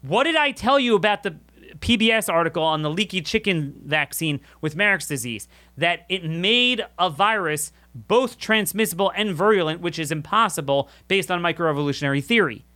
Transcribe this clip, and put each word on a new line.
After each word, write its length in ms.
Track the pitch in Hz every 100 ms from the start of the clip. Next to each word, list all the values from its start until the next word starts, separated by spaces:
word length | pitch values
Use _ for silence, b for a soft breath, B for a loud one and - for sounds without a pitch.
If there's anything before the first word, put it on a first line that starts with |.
What 220 | - 196
did 120 | 277 320
I 160 | 294
tell 280 | - 226 285
you 160 | 247 214
about 280 | 208 202
the 120 | 202 156 - - - 156
P 160 | - 233
B 160 | 226
S 160 | 226 202
article 360 | 170 165 160
on 180 | 160 156
the 80 | 151
leaky 320 | 165 214 185
chicken 600 | 160 220 214 175 143 - 135
vaccine 560 | 151 143 - 160 143 b b
with 160 | 156 156
Marek's 320 | 208 190 -
disease? 400 | 143 120 110 - b b -
That 280 | 170 170 _
it 140 | 185
made 640 | 165 160 185 240 247 247 196 -
a 100 | 180
virus 640 | 147 202 220 170 151 - b b 120
both 420 | - 226 262 -
transmissible 760 | - 220 202 196 214 175 196 185
and 180 | 208
virulent, 460 | 160 202 208 156 165
which 180 | 175 165
is 140 | 151
impossible 760 | 160 147 214 220 170 143 139 139 B B
based 240 | 196 -
on 100 | 175
microevolutionary 840 | 175 165 165 143 147 139 143 139
theory. 420 | 131 233 165 107 _